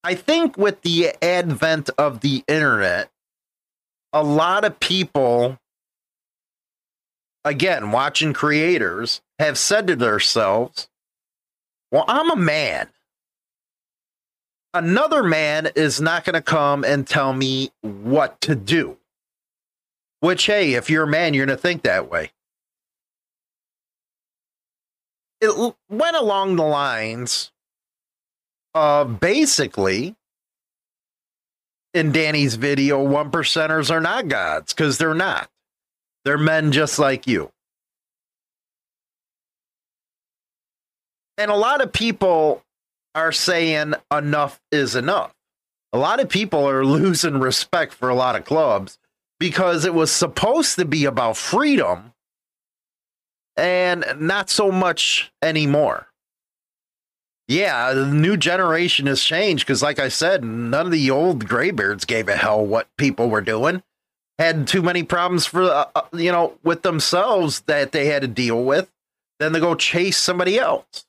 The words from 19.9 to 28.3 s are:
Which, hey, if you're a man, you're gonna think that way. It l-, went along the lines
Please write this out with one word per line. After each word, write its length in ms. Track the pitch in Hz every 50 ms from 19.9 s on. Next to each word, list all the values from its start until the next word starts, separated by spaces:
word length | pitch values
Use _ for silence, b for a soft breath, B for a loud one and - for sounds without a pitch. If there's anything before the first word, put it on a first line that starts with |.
| _ _ _ _ _ _
Which, 280 | - 175 180 180 -
hey, 280 | - 208 208 185 151 127
if 160 | 120 117 -
you're 140 | 156 156 160
a 20 |
man, 260 | 147 147 160 175 160
you're 140 | 147 135 135
gonna 100 | 135 135
think 260 | 131 - 175 175 156 -
that 260 | 117 90 95 - -
way. 220 | 85 82 78 - _ _ _ _ _ _ _ _ _ _ _ _ _ _ _ _ _ _ _ _ _ _ _ _ _ _ _ _ _ _ _ _ _ _ _ _ _ _ _ _ _ _ _ _ _ _ _ _ _ _ _ _ _ _ _ _ _ _ _ _ _ _
It 60 | 220
l-, 320 | 214 - - 226 240 - _ _ _
went 280 | 202 220 311 339 330
along 400 | 320 254 208 196 196 196 190 185
the 80 | 170 160
lines 840 | 151 147 143 143 135 120 113 110 110 113 120 123 120 - - - - _ _ _ _ _ _ _ _ _ _ _ _ _ _ _ _